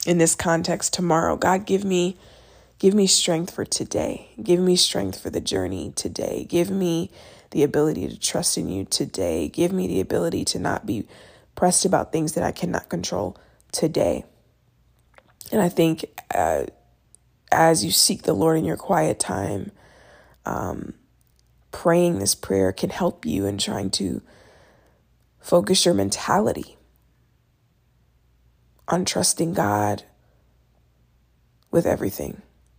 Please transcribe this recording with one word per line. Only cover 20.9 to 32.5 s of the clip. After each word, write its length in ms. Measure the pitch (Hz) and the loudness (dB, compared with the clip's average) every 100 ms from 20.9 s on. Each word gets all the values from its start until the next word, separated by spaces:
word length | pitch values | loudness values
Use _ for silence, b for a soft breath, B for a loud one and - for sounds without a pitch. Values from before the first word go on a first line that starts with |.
| - _ _ _ _ _ _ _ | -16 _ _ _ _ _ _ _
praying 480 | - 175 170 175 170 | -2 4 4 4 2
this 160 | 101 | -2
prayer 380 | - - 95 92 | -2 0 2 2
can 180 | 95 - | 0 -6
help 340 | - 175 - - | -2 -2 -2 -4
you 200 | - 98 | -2 -2
in 120 | 98 | -2
trying 320 | - - 196 | -4 -4 -4
to 320 | - 202 - - b b b b b b b b _ _ _ | -2 -2 -6 -10 b b b b b b b b _ _ _
focus 440 | - 175 196 190 | 2 2 4 4
your 100 | 180 | 4
mentality 800 | - 196 - - 190 220 - - - _ _ _ _ _ _ _ _ _ _ _ _ _ _ _ _ _ _ _ _ - | 2 0 -2 0 2 2 -2 -8 -18 _ _ _ _ _ _ _ _ _ _ _ _ _ _ _ _ _ _ _ _ -4
on 160 | 175 | -2
trusting 480 | 185 180 180 - 165 | 0 0 0 0 -2
God 520 | 190 101 104 104 101 - _ _ _ _ _ _ _ _ _ _ _ _ _ _ _ _ | 0 0 2 0 -2 -8 _ _ _ _ _ _ _ _ _ _ _ _ _ _ _ _
with 160 | - - | 0 2
everything, 560 | - - - 73 - - | 0 -2 -6 -10 -10 -20